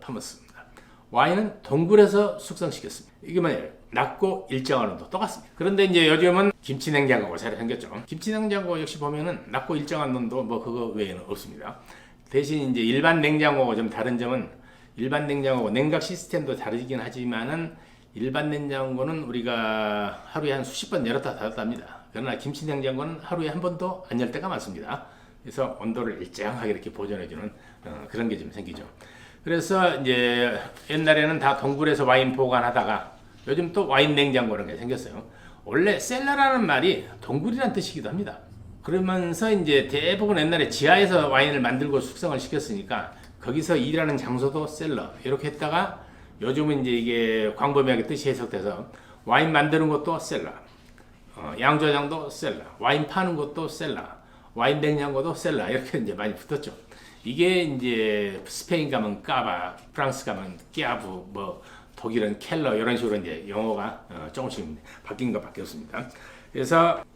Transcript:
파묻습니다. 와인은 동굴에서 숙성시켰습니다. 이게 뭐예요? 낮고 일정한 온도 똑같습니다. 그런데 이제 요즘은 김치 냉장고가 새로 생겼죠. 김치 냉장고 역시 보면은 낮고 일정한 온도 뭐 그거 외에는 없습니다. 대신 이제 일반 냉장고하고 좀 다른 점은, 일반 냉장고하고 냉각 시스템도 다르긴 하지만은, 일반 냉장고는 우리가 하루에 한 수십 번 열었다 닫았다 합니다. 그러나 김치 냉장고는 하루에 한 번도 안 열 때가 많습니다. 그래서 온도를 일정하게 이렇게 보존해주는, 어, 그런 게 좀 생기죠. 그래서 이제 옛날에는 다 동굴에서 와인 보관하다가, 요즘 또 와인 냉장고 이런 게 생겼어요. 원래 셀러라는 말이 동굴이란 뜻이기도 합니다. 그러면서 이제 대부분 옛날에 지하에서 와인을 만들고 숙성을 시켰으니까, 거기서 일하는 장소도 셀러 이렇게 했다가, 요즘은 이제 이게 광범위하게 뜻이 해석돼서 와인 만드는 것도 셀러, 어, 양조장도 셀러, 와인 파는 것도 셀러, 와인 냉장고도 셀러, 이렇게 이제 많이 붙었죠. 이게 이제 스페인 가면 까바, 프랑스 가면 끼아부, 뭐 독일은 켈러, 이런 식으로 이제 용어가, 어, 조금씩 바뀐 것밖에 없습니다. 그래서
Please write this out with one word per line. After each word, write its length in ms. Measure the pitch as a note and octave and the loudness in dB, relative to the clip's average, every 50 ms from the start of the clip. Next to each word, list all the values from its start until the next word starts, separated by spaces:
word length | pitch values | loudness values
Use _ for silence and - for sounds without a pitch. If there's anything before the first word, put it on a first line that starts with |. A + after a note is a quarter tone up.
파묻습니다. 640 | - - B2 G#2 - - - - - - - - - - - - - - - - - - | -12 -10 -10 -10 -10 -12 -16 -18 -20 -20 -20 -20 -20 -20 -20 -20 -20 -20 -20 -20 -12 -2
와인은 520 | A#2 A#2+ C#3 D#3+ F3+ G3+ A3 G#3 - - | 4 4 4 6 4 2 0 -2 -4 -8
동굴에서 760 | - - C3+ D#3 E3+ F3 G#3+ G#3+ G3+ F3+ F#3+ G3+ G#3 G3+ - - | -6 0 2 2 4 8 10 10 10 10 8 4 4 2 0 -6
숙성시켰습니다. 760 | - - F3+ - F3+ D3+ - - - - - - - - - - | -10 -12 -8 -4 -4 -4 -4 -6 -10 -12 -14 -14 -18 -20 -20 -18
이게 180 | - - E3+ F#3 | -10 -2 0 0
뭐예요? 280 | E3+ D#3 C3 - - - - - - - | 2 2 0 -2 -6 -10 -14 -18 -16 -6
낮고 580 | - B2 C3 - - - G3 F#3+ F#3 - - - | -2 -2 0 0 0 0 0 0 0 -2 -6 -4
일정한 400 | C3 C3 B2+ - C#3 B2 A2+ G2+ | -4 -4 0 0 0 0 0 0
온도 180 | F2+ - - - | -4 -8 -10 -6
똑같습니다. 440 | - F#3+ A3 - - - - - - | -4 -4 -4 -4 -6 -10 -16 -16 -8
그런데 280 | - - G3 G3 G3 G3 | -2 -2 0 4 4 4
이제 220 | F#3 F3+ E3+ E3 D#3 | 6 8 6 8 8
요즘은 440 | E3 D#3+ F3+ F3+ F3 F#3 G3 G3+ - - | 8 8 6 6 6 6 4 4 2 -2
김치 320 | - - C3 C3 - D#3 | -6 -8 -6 -4 -2 0
냉장고가 460 | D3+ C#3+ C#3 C3 B2 A2 G#2 F#2 E2+ E2 | 2 2 4 4 4 4 2 -2 -6 -6
새로 180 | A2 A#2 G#2+ | -6 -6 -6
생겼죠. 460 | - A#2 A#2 B2 - - - - A2 A#2+ | -4 -4 -4 -4 -6 -8 -10 -12 -12 -10
김치 260 | - - D#3+ - G#3+ | -10 -10 -8 -4 -2
냉장고 460 | A3 G#3+ A3 G#3+ G3+ G3 F#3 F3 E3+ D#3+ | -2 0 0 0 0 -2 -2 -2 -4 -4
역시 180 | D#3 D#3 - D3+ | -4 -6 -6 -4
보면은 420 | D3 D3 D3+ D3+ D#3 F3 - - - | -4 -4 -2 -2 -4 -4 -4 -6 -8
낮고 300 | - - C3+ - - E3 | -4 -4 -4 -2 -2 -2
일정한 380 | D3 C#3+ - D#3+ D3+ D3 C3+ B2+ | -2 -2 -2 -2 -2 -2 -2 0
온도 280 | B2+ A#2+ A2 A#2+ C3 | -2 -2 -2 -2 -4
뭐 200 | B2 A2 A#2 A2 | -2 -2 -4 -4
그거 240 | - B2 A#2 B2 A#2 A2 | -4 -4 -4 -4 -4 -4
외에는 340 | G2+ G#2+ G2+ F#2+ F2+ F2+ - - | -2 -2 -2 -2 -4 -8 -8 -8
없습니다. 500 | G#2 - - - D2+ D2 D2 E2+ - - - - - - - - - - - - | -8 -8 -10 -14 -14 -14 -12 -14 -14 -14 -20 -20 -20 -20 -20 -20 -20 -20 -10 -2
대신 400 | - C#3 C#3+ C#3 D#3 D3+ C3+ C3 | 0 0 0 2 0 -2 0 0
이제 100 | B2 A#2 | 0 2
일반 380 | A2+ A2+ B2+ C#3 D#3 E3 E3 D#3+ | 2 2 4 4 4 4 4 6
냉장고하고 520 | D3 D3+ D3+ D3+ D3+ D3 C#3+ C3+ C3 A#2+ A2 | 4 4 4 4 4 4 4 4 2 2 2
좀 140 | A2 A#2 G#2+ | 0 -2 -4
다른 300 | - A#2+ A2+ B2 B2 A#2 | -4 -2 -2 -2 -2 -2
점은, 320 | A#2+ A#2+ B2+ B2 G2+ - - - - - - - - - - | -2 -2 -2 -4 -4 -8 -12 -20 -20 -20 -20 -20 -20 -18 -8
일반 300 | - A#2+ C3 D3 D3 D3+ | -6 -4 0 0 0 0
냉장고하고 440 | C#3+ C#3+ C#3+ C3+ C3+ C3 B2 A2+ G2+ | 0 -2 0 2 2 2 2 2 0
냉각 320 | G#2 B2+ C#3+ D3+ - - | 2 2 2 2 2 0
시스템도 540 | - - F#3 F3 - - - D#3 D3 C#3 C3 | -2 -4 -8 -10 -8 -4 -4 -4 -2 -2 -6
다르긴 440 | - - A2 G#2+ A#2+ B2+ B2+ C3+ A#2+ | -6 -4 -6 -6 -6 -6 -4 -6 -6
하지만은, 760 | A2+ A#2 - B2+ B2 A#2+ A#2 A2+ A#2 C3+ D#3 E3 E3 E3 - - - - - - - _ | -6 -6 -8 -6 -4 -4 -4 -4 -4 -4 -4 -6 -6 -8 -10 -16 -20 -20 -20 -20 -20 _
일반 380 | - - A#2 C3+ C3 D3 D3+ D3+ | -8 -6 -4 -2 -2 -2 -2 -2
냉장고는 720 | D3+ D3 D3 C#3+ C3+ C3+ C3+ C3 C3 B2+ C3 D#3 D#3+ D#3+ | -2 -2 -4 -4 -4 -2 -2 -2 -2 -2 -2 -2 -2 -4
우리가 1000 | D3+ A#2+ B2 B2 A2+ B2 A#2+ A2+ A2 A2 A2 A2 G#2+ G#2 G#2 G#2 G#2 G2 F#2 - - | -6 -4 -4 -4 -2 -2 -2 0 0 0 0 0 0 0 -2 -2 -4 -4 -6 -10 -14
하루에 260 | - - D#3+ D3+ C#3+ | -8 -6 -4 -2 0
한 100 | C3+ C3+ B2 | 0 -2 -2
수십 260 | - - - - - | -6 -6 -8 -6 -4
번 160 | - - A#2+ | -2 -2 0
열었다 300 | A2+ B2+ C3+ - C3 A#2 | 0 -2 -2 -2 -4 -6
닫았다 260 | - G#2+ G#2+ - - | -6 -6 -6 -6 -4
합니다. 380 | G#2+ A2+ A#2+ - - - - - - - | -4 -4 -6 -6 -10 -16 -18 -20 -20 -14
그러나 240 | - A2+ B2+ C3 A2+ | -10 -8 -6 -6 -6
김치 300 | - - C#3+ C#3 - D#3 | -6 -6 -8 -8 -8 -6
냉장고는 540 | D#3 D3 C#3 C3 C3 C3 C3 D3 D#3+ E3 D#3 | -6 -4 -2 -2 -4 -4 -4 -6 -6 -8 -10
하루에 260 | - - F3+ F3 D#3+ D3+ | -8 -6 -6 -4 -4 -4
한 120 | D3 F3+ | -4 -2
번도 420 | E3 F3+ E3+ D#3 F#3 F3+ F#3 - - - | -4 -4 -4 -4 -6 -6 -6 -8 -10 -6
안 100 | A#2+ A#2+ | -2 -2
열 100 | B2 A2+ | -2 -2
때가 180 | - D3+ E3 F#3+ | -4 -6 -6 -6
많습니다. 580 | E3 A2 - G#2 F2+ E2 - - A#2 - - - - - - - - - | -6 -6 -8 -10 -12 -12 -10 -10 -10 -10 -10 -14 -20 -20 -20 -20 -20 -20
그래서 360 | - B2+ - C#3 C3 A#2+ - - | -18 -10 -4 -2 -2 -2 -4 -6
온도를 400 | G2+ A2+ A2+ B2 A#2 A2+ G2 - | -6 -4 -4 -2 -4 -4 -6 -8
일정하게 500 | F2+ - - - G2+ G#2+ B2 A#2+ A#2 G#2+ | -10 -12 -10 -8 -6 -6 -6 -4 -2 -2
이렇게 200 | G2+ F#2 - A2 | -4 -4 -4 -12
보존해주는, 580 | - - G2+ G2+ G#2 F#2+ F2 D#2+ E2 D#2 G2+ G#2+ - - - - - - - | -10 -8 -8 -6 -6 -8 -8 -10 -10 -10 -10 -10 -12 -14 -20 -20 -20 -20 -18
어, 200 | - D2+ D2 C2+ - | -16 -14 -14 -14 -10
그런 180 | - A2 A#2 A2+ | -6 -2 -2 -2
게 80 | G#2 | -2
좀 140 | F2 D#2+ - | -4 -6 -12
생기죠. 340 | - G#2 F2+ F2 E2 - - - - - - - - - - - - - - | -12 -12 -12 -12 -12 -14 -16 -18 -20 -20 -20 -20 -20 -20 -20 -20 -20 -12 -4
그래서 520 | D#3 E3+ E3+ E3 - G3 F#3+ F#3 F3 D3 C3 | -2 -2 0 0 2 2 4 4 4 4 2
이제 580 | C3+ B2+ B2+ B2 B2 A#2+ A#2+ B2 B2 A#2+ G#2+ - - - - - - - | 2 2 4 4 4 4 4 4 2 2 0 -2 -6 -10 -16 -16 -8 -4
옛날에는 480 | D3+ D#3 D#3 D#3 D#3 D3+ D3+ D3+ D#3+ C3 | -2 2 6 6 6 6 6 2 2 2
다 180 | - C#3 C3+ | 2 2 2
동굴에서 480 | - C#3 C#3 C#3 C#3 D#3 D3+ C#3+ C3+ C3+ | 2 0 -2 0 2 2 2 4 4 6
와인 280 | B2 B2+ C3 C3 C3 B2+ | 6 6 6 6 4 2
보관하다가, 840 | C3 C3 B2 B2+ B2 A#2+ A#2+ - B2 G#2 G#2 G#2+ F#2+ - - - - - - - - - | 2 2 4 4 2 2 2 2 2 0 0 -2 -2 -4 -8 -16 -20 -20 -20 -20 -12 -4
요즘 260 | A#2+ C#3 E3 F3 E3 | -2 -2 0 -2 -2
또 140 | - G3+ F#3+ | 0 0 2
와인 280 | C3 C3+ C3+ D3 D3+ D3 | 4 6 4 6 6 6
냉장고 420 | C#3+ C#3+ C#3 B2+ B2+ A#2+ A2 G#2 | 4 4 4 4 2 2 2 -2
이런 100 | G#2 F#2+ | -2 -4
게 100 | - - | -6 -8
생겼어요. 460 | - A#2+ B2 B2+ - - - - G#3 - - - - - - - - - | -8 -4 -4 -4 -4 -6 -10 -12 -14 -14 -16 -20 -20 -20 -20 -20 -18 -10
원래 340 | - A2+ D3+ F3+ G#3 F#3+ C3+ | -2 2 2 4 4 2 0
셀러라는 680 | - - B3 B3+ C#4 C#4 C#4+ C#4 C#4 C4+ C4 B3+ G#3+ | -2 -4 -4 -2 0 0 2 4 4 4 4 2 2
말이 400 | E3 C#3 B2+ D3 F#3+ F3+ - - - - - | 2 2 4 4 2 2 0 -4 -10 -16 -14
동굴이란 520 | - - B2+ D3 E3 A#3 A#3 C4 C4+ G#3+ | -8 -4 -4 -2 -2 -2 -2 0 -2 0
뜻이기도 360 | - G3+ - - - D3+ A2+ G#2+ | 0 -2 -4 -6 -8 -8 -8 -6
합니다. 320 | C#3 F#3+ G3+ - - - - - - - - - - - | -6 -6 -6 -6 -8 -14 -18 -20 -20 -20 -20 -20 -18 -12
그러면서 720 | - - E3+ F#3 F#3 F#3 F#3 F#3 F3 E3+ E3 - A3 A3 | -6 -2 -2 0 0 2 0 0 0 -2 -2 0 2 2
이제 340 | G#3+ G3 E3 D3 C#3+ C3+ - | 2 2 4 6 4 4 4
대부분 520 | C3 C3+ C#3+ D#3 F3 G3+ F#3+ G#3+ G#3 G3+ D#3+ | 4 0 0 2 2 2 2 2 2 4 4
옛날에 300 | D3+ D#3+ E3+ D#3+ C#3 - | 4 4 4 2 2 0
지하에서 600 | - - C#3+ D#3 F3+ G3 G3+ F3+ F#3 E3 D3 C#3 | 0 2 6 6 8 8 8 6 6 4 4 6
와인을 320 | C3 C3 C#3 D3 C#3+ C3+ | 4 4 4 4 4 2
만들고 400 | A#2+ A#2+ B2+ C3 D3 C#3+ C#3 C3 | 2 2 2 0 0 2 0 0
숙성을 380 | - - - - F3+ E3 C#3 B2+ | 0 -2 -8 -4 -2 -2 -2 -2
시켰으니까, 720 | - - D#3+ C#3+ - - G#2+ G2 G2 - B2 G#2+ D#2+ - - - - - - - | -4 -4 -4 -4 -4 -4 -6 -8 -4 -4 -4 -4 -4 -8 -12 -16 -20 -20 -18 -10
거기서 360 | - B2 B2 D#3+ D3+ E3+ E3+ | -6 -2 -2 -2 2 2 2
일하는 400 | C#3+ B2 C#3+ D3+ E3 D#3+ D3+ C#3+ | 2 2 2 0 0 0 0 0
장소도 500 | C3 B2+ B2 B2+ B2 C3 C#3 D3 D#3 D3+ | -2 -2 -2 -2 0 0 0 0 -2 -4
셀러 460 | - - - E3 D#3 C#3 G#2+ - - - - - | -6 -6 -6 -4 -4 -2 -4 -4 -8 -12 -8 -4
이렇게 240 | C3+ C#3+ C3+ D3+ D3 | -2 -2 -2 -2 -4
했다가, 560 | D3 - D#3 D3+ D#3+ F3 G3 G3 - - - - - - - - - - | -6 -4 -4 0 0 0 0 0 -4 -10 -16 -20 -20 -20 -20 -20 -12 -6
요즘은 380 | G#2+ B2 C3+ D3+ D3+ D3+ D3 C#3 | -2 -2 0 2 2 2 2 2
이제 80 | B2+ B2+ | 2 2
이게 640 | A#2+ A#2+ A#2 A#2+ A#2 A#2 A2+ A2+ A2 A2+ G#2+ G#2+ G#2 | 0 0 2 2 2 2 2 2 2 2 0 0 0
광범위하게 500 | - B2+ C#3+ C#3 C#3+ C3+ C3 B2+ A2 A2 | 2 0 4 4 4 4 4 4 2 2
뜻이 220 | - D3+ C3 - C#3 | -2 -4 -2 -2 -2
해석돼서 600 | B2 G#2+ A#2+ G#2 - G2 F#2 G#2 - - - - - - - - - - - | -2 -2 -4 -6 -6 -4 -4 -4 -4 -6 -10 -12 -16 -20 -20 -20 -20 -10 0
와인 280 | A2+ A#2+ C#3 D#3+ D#3+ | 6 6 6 6 8
만드는 360 | D#3 D3 D3 D3+ D#3+ D#3+ D#3+ D#3 | 6 6 6 6 4 4 4 4
것도 300 | D3+ C#3+ - E3+ E3 D#3+ | 2 2 0 0 -4 -4
셀러, 320 | - - D#3 A#2+ E2 - - - - - - - - - - - - - - - - - - | -4 -6 -6 -6 -6 -6 -12 -14 -18 -20 -20 -20 -20 -20 -20 -20 -20 -20 -20 -20 -20 -20 -16
어, 180 | - D#2+ D2+ D2 G#2+ | -14 -12 -10 -4 2
양조장도 720 | B2 C#3 D3+ D3+ D#3 D3+ C#3+ C#3+ C#3+ C#3+ D#3+ D#3+ D3 C#3+ | 4 6 6 6 6 4 4 2 0 -2 -4 -6 -8 -10
셀러, 340 | - - E3 C#3 G2 - - - - - | -8 -6 -4 -4 -4 -6 -10 -16 -10 -2
와인 280 | G#2 B2+ C#3+ D3+ D3+ | 2 2 2 2 2
파는 300 | - - F#3+ F#3 F3 E3+ | 0 -2 -2 0 0 0
것도 320 | D3 D3 C#3+ - E3+ D#3+ - | -2 -4 -6 -6 -6 -8 -8
셀러, 340 | - - E3+ C#3+ A2+ F2+ - - - - - - - - - - - | -6 -6 -6 -6 -6 -6 -8 -12 -16 -18 -20 -20 -20 -20 -20 -12 -4
와인 260 | A2+ A#2 C3+ D3 D3 | 0 2 2 2 4
냉장고도 540 | D#3 D3+ D3+ D3 C#3+ C#3+ C#3 C3+ C3+ C3+ C3+ | 2 2 2 2 0 -2 -2 -2 -2 -2 -4
셀러, 360 | - - E3 D#3 - - - | -2 -2 -2 0 0 -2 0
이렇게 280 | B2+ B2+ B2+ - - C#3 | -2 -2 -2 -2 -4 -4
이제 160 | A2+ G2+ F#2 | -2 -4 -4
많이 200 | F#2+ G#2 G#2+ G2+ | -4 -4 -6 -6
붙었죠. 380 | - - - D3+ C#3 - G#2+ - - - - - - - - - - - | -8 -8 -6 -6 -6 -6 -8 -14 -16 -20 -20 -20 -20 -20 -20 -20 -14 -10
이게 380 | A2+ C3 D3+ F3 F3+ F#3 F3+ | -6 0 2 4 4 4 4
이제 800 | F3 D3+ C3+ B2+ B2 B2 A#2 A2+ A2 G#2+ G#2 G#2 G2+ G2 F#2+ F#2+ - | 2 0 -2 -2 0 0 2 2 2 2 2 0 0 -2 -4 -8 -12
스페인 440 | - - - - - E3+ E3 D3+ C3+ | -12 -12 -10 -4 -2 0 0 0 0
가면 320 | C3 A#2+ A2 G#2 G2+ - | 0 -2 -2 -2 -4 -6
까바, 540 | - - C#3 B2+ A#2+ G#2 F2+ F2 F2+ F2+ - - - - | -4 -2 -2 0 0 0 -2 -4 -6 -8 -10 -12 -18 -12
프랑스 320 | - - C#3 C3+ B2+ - - | -6 -2 -2 -2 -2 -4 -6
가면 340 | B2 G2+ F#2+ F#2+ F#2 F2+ E2 - - | -6 -6 -6 -6 -10 -12 -16 -18 -10
끼아부, 540 | - D#3 C#3+ B2 B2+ - G#2+ F#2+ F#2 F2+ F#2 G2 | -6 -4 -2 -2 -2 -4 -6 -8 -10 -10 -12 -10
뭐 300 | G2+ G2 G2 F#2 - - - - - - - - - | -10 -8 -8 -8 -10 -12 -14 -20 -20 -20 -20 -20 -18
독일은 420 | - - A2+ A2+ A#2+ G#2+ G#2 G#2 - | -8 -6 -2 0 0 0 0 -2 -4
켈러, 360 | - - E3 D#3+ D3+ G#2+ G#2+ | -6 -4 -2 0 0 2 2
이런 220 | G#2+ A2+ A#2+ A#2+ | 2 2 2 0
식으로 200 | A2+ A#2+ A2+ G#2 | 0 0 0 -2
이제 280 | G#2 F2+ E2+ D#2 E2 E2 G2+ | -2 -4 -6 -8 -10 -10 -6
용어가, 560 | G2+ G#2+ A2 A2+ G#2+ G2+ G2+ G#2+ G#2 - - - | -4 -4 -2 -2 -2 -2 -4 -6 -8 -10 -16 -16
어, 200 | F#2 E2 D#2 D#2+ | -14 -14 -14 -12
조금씩 340 | - C3+ C3 A2+ - - F2 D#2 D2+ - - - - - - | -8 -8 -8 -8 -6 -8 -10 -10 -12 -14 -16 -20 -20 -20 -14
바뀐 280 | - G#2 - B2+ A#2+ | -12 -8 -4 -2 -2
것밖에 280 | G#2 G#2 - - - G2 | -2 -2 -4 -8 -12 -12
없습니다. 480 | F#2+ - - A2+ - - - - - - - - - - - - - - | -12 -12 -12 -14 -14 -10 -10 -10 -10 -10 -14 -18 -20 -20 -20 -20 -18 -10
그래서 500 | - - C3 B2+ E3 E3 E3+ E3+ E3 - - - - | -4 -4 0 4 6 6 6 6 4 0 -4 -12 -12